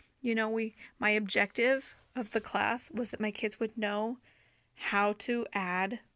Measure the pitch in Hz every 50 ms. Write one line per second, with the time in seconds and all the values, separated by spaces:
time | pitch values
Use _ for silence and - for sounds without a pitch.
0 | - _ _ _ - 233 226 226 220 220 226 226 220 220 - - - - - -
1 | 202 214 214 214 208 190 - 208 202 - - 240 233 254 269 269 - - - -
2 | - _ - 254 214 - - 214 214 - - 202 208 214 233 247 - - - 226
3 | 233 - - - 214 214 202 - 226 208 - - 226 220 - 233 208 202 208 208
4 | 214 233 254 - _ _ _ _ _ _ _ _ _ _ _ - - - 208 202
5 | 202 208 208 - - 247 240 240 233 - - 202 185 180 180 180 190 190 240 226
6 | - _ _